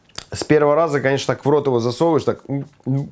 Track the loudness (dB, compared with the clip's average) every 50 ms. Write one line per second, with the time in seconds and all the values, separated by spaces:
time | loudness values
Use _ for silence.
0 | _ _ -18 -18 -14 -12 -10 -6 0 2 2 4 4 4 4 2 2 0 0 0
1 | 0 0 0 0 -2 -2 -4 -2 0 0 0 2 2 2 0 0 0 -2 -2 0
2 | 0 2 2 0 0 -2 -4 -4 -6 -8 -8 -8 -8 -12 _ _ -6 -4 -4 -4
3 | -4 -8